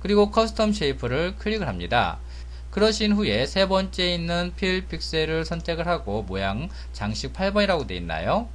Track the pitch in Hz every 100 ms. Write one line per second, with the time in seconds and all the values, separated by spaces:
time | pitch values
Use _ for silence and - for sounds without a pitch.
0 | 185 208 208 226 226 - 214 208 147 135
1 | 120 131 175 196 208 220 156 90 87 117
2 | 92 - - - - - - - 220 214
3 | 214 208 180 104 139 190 190 190 190 -
4 | 180 175 170 170 180 - 190 185 185 165
5 | - 160 156 160 160 170 165 165 170 170
6 | - 104 92 95 98 104 170 - - -
7 | 107 107 135 - 196 208 202 170 107 90
8 | 85 80 92 180 233